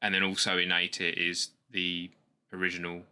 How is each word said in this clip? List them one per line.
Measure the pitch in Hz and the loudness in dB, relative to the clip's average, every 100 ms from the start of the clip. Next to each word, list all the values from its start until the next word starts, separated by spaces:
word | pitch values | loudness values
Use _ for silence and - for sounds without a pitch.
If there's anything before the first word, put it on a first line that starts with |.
And | 104 | 0
then | 95 | 4
also | 95 95 98 90 | 2 2 2 2
in | 90 | 2
A | 87 90 | 2 0
tier | - 85 85 | -2 -2 0
is | 87 87 - _ _ | -2 -2 -4 _ _
the | 101 90 87 87 - _ _ _ | -4 -2 -4 -8 -14 _ _ _
original | 92 92 87 87 87 90 | -4 -2 -2 -6 -8 -14